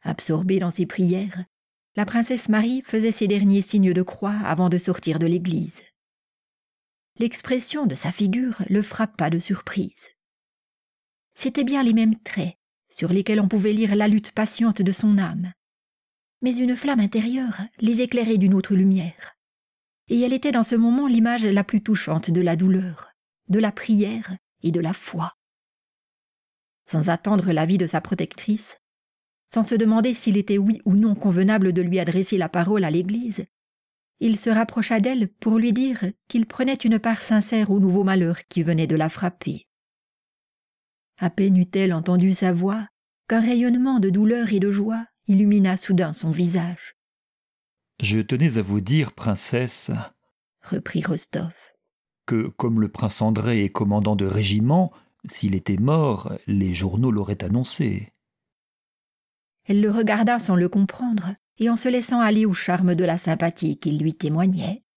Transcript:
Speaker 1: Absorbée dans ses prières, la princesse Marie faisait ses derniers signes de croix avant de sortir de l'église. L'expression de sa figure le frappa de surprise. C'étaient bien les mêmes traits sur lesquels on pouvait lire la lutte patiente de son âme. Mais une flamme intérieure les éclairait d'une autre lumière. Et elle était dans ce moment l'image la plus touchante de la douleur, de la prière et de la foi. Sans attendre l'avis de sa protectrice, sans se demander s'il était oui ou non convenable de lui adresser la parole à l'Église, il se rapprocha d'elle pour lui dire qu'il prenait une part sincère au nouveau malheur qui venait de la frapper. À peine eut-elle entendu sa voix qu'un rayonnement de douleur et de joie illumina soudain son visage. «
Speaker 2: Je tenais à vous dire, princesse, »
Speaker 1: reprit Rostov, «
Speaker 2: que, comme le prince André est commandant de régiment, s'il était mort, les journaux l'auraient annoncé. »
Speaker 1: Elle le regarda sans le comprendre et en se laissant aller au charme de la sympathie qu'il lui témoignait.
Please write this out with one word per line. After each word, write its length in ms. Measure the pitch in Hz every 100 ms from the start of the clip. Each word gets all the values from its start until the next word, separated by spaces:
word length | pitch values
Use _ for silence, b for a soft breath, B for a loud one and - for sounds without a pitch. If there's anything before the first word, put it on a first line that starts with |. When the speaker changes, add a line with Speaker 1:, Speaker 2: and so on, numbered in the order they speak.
Speaker 1:
Absorbée 580 | - 165 - 160 185 190
dans 100 | 175
ses 160 | 165 170
prières, 580 | - 180 185 202 180 180 _ _ _ _ -
la 80 |
princesse 440 | 208 233 233 247 -
Marie 340 | 214 226 254 -
faisait 240 | 226 220
ses 160 | 220 202
derniers 360 | 202 202 196
signes 300 | 190 214 190
de 100 | 180
croix 340 | 180 - 202 208
avant 240 | 214 156 180
de 100 | 175
sortir 400 | 180 180 - 160
de 80 | 165
l'église. 560 | 180 175 165 160 - - _ _ _ _ _ _ _ _ _ _ _ _ _
L'expression 680 | 226 - - 254 247 302 269
de 100 | 135
sa 160 | -
figure 500 | 180 202 214 254 220 196
le 140 | 190
frappa 480 | 208 - 220 - 156
de 100 | 165
surprise. 680 | - 185 - - - - - _ _ _ _ _ _ _ _ _ _ _ _
C'étaient 300 | - 269 277
bien 180 | 254 277
les 120 | 254
mêmes 260 | 226 220 220
traits 340 | - - 175 - _ _ _
sur 240 | - 165
lesquels 280 | 180 196 214
on 80 | 202
pouvait 240 | 214 202
lire 240 | 214 220 202
la 100 | 208
lutte 240 | 214 208
patiente 500 | - 214 - 233 208
de 120 | 185
son 260 | 196 214 202
âme. 340 | 180 160 180 - _ _ _ _ _ _ _ _
Mais 140 | 247
une 220 | 240 254 247
flamme 240 | 285 269
intérieure 600 | 202 226 220 254 254 - 202 _
les 200 | 220 233
éclairait 380 | 247 240 226 220
d'une 160 | 190
autre 220 | 190 190 196
lumière. 580 | 190 190 170 - - _ _ _ _ _ _ _ _
Et 140 | 233
elle 140 | 247
était 180 | 262 294
dans 100 | 254
ce 140 | 226 233
moment 320 | 233 240 285
l'image 380 | 233 226 240 220
la 180 | 196
plus 180 | 196 214
touchante 480 | 208 214 - 160 -
de 120 | 170
la 120 | 180
douleur, 540 | 165 185 190 185 160 - _ _ _ _
de 100 | 196
la 140 | 214
prière 640 | - - 214 202 226 214 185 _ _
et 80 | 170
de 100 | 170
la 120 | 165
foi. 400 | 190 - 165 170 - _ _ _ _ _ _ _ _ _ _ _ _ _ _ _
Sans 200 | 160 156
attendre 420 | 170 - 202 180
l'avis 280 | 165 160 190
de 80 | 175
sa 140 | 160
protectrice, 760 | - 180 165 - - 214 - - _ _ _ _ _ _ _
sans 80 | -
se 140 | 220 233
demander 360 | 226 220 226
s'il 240 | 240 - 202
était 220 | 202 202
oui 240 | 196 220
ou 120 | - 190
non 180 | 220
convenable 580 | 202 208 175 190 214 185
de 80 | 175
lui 200 | 175 185
adresser 360 | 170 175 190 196
la 120 | 160
parole 340 | 180 175 208
à 80 | 180
l'Église, 560 | 156 180 214 240 202 - _ _ _ _ _ _ _
il 200 | 226 214
se 120 | -
rapprocha 480 | 220 226 - 214 226
d'elle 300 | 214 262 202
pour 300 | _ - 220
lui 140 | 233
dire 280 | 226 262 240 180 - _
qu'il 200 | 240 220
prenait 280 | - 262
une 240 | 262 240 220
part 240 | 226 226
sincère 480 | - 214 208 226 208
au 80 | 202
nouveau 240 | 190 180
malheur 380 | 190 190 170 170 -
qui 160 | -
venait 240 | 160 165 156
de 80 | 160
la 120 | 156
frapper. 600 | - 180 - - 156 _ _ _ _ _ _ _ _ _ _ _ _ _ _ _ _
À 120 | 180
peine 260 | - 196 185
eut-elle 380 | 180 190 190
entendu 380 | 165 170 180 190
sa 200 | 185 185
voix 360 | 175 185 214 208 _ _ _ _
qu'un 120 | 226
rayonnement 600 | 226 247 247 240 254 262
de 100 | 196
douleur 420 | 185 214 240 233
et 60 | 202
de 140 | 196
joie 340 | 202 202 226 233 _ -
illumina 480 | 196 208 208 190 190
soudain 360 | - 185 170
son 200 | 151 160
visage. « 640 | 160 175 180 170 175 - _ _ _ _ _ _ _ _ _ _ _
Speaker 2:
Je 180 | 101 110
tenais 400 | 107 127 160 113
à 40 |
vous 180 | 98 101
dire, 320 | 95 147 135
princesse, » 800 | - - 98 - 120 123 - - 113 110 _ _ _ _ _
Speaker 1:
reprit 420 | - - - 175
Rostov, « 480 | 156 160 - - 170 - _ _ _ _ _ _ -
Speaker 2:
que, 220 | 117 110
comme 320 | - 123 113
le 80 | 104
prince 340 | - 110 -
André 420 | 110 107 107 117
est 60 | 101
commandant 460 | - 104 104 104 104
de 100 | 98
régiment, 640 | 98 101 104 113 160 185 b b b
s'il 300 | - - 101
était 240 | 95 - 98
mort, 540 | 117 160 147 104 - - -
les 260 | 101 95
journaux 380 | 87 95 98 127
l'auraient 320 | 107 95 101
annoncé. » 680 | 104 110 123 - 131 98 104 _ _ _ _ _ _ _ _ _ _ _ _ _ _ _ _
Speaker 1:
Elle 120 | 202
le 100 | 214
regarda 480 | 214 220 208 220 240
sans 160 | -
le 140 | 180 175
comprendre 680 | 196 196 - 247 220 175 202 _ _
et 100 | 226
en 80 | 233
se 120 | 254
laissant 320 | 247 233 247
aller 260 | 220 214 220
au 60 |
charme 420 | 180 - 180 185
de 80 | 170
la 160 | 180 170
sympathie 640 | - 160 170 - 160 -
qu'il 180 | 170 151
lui 160 | 151
témoignait. 680 | 160 156 156 190 185 170 220 _